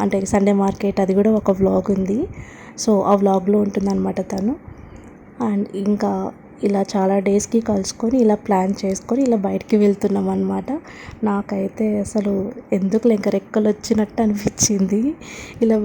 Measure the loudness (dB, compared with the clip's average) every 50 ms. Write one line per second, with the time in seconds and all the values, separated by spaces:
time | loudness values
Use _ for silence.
0 | -2 0 0 -2 -2 0 0 2 4 4 4 2 2 0 0 -2 -2 -2 0 0
1 | 0 2 2 2 4 4 2 2 2 0 0 2 2 2 2 2 0 0 0 0
2 | 0 -2 -2 -2 -4 -4 -8 -12 -16 -18 -18 -20 -20 -18 -14 -4 0 2 2 4
3 | 4 4 2 4 4 2 2 2 2 2 2 2 2 0 -2 -2 -2 -2 -2 -2
4 | -2 -2 -4 -4 -6 -6 -6 -4 -2 -2 -4 -4 -8 -16 -20 -20 -20 -20 -20 -20
5 | -20 -20 -20 -20 -20 -18 -10 -6 -4 -2 -2 -2 -2 -4 -6 -4 0 0 0 0
6 | 0 -2 -2 -2 -4 -6 -8 -12 -18 -20 -8 -4 -2 0 0 0 0 0 0 0
7 | 2 2 2 2 2 2 0 0 0 0 0 0 0 0 -2 -2 -2 -6 -6 -4
8 | -2 0 2 4 4 4 2 2 0 0 0 2 2 0 -2 -2 -4 -4 -4 -4
9 | -4 -2 0 0 2 2 2 0 0 -2 -4 -4 -2 0 2 4 4 4 2 2
10 | 0 0 0 0 0 0 0 0 -2 -2 -2 -4 -4 -6 -6 -8 -8 -12 -18 -18
11 | -18 -18 -8 -4 -2 -2 0 -2 -2 -4 -4 -4 -4 -4 -2 -2 -2 0 0 -2
12 | -2 -2 -2 -2 0 0 0 -2 -2 -4 -8 -12 -6 -4 -2 0 0 0 2 2
13 | 4 4 4 2 2 0 -2 -2 -2 -2 -2 0 2 2 0 -2 -2 0 0 0
14 | 0 0 0 0 0 0 0 0 -2 -4 -2 -2 -2 0 0 0 0 2 2 0
15 | 0 -2 -4 -6 -10 -18 -18 -18 -18 -16 -4 0 2 2 2 2 2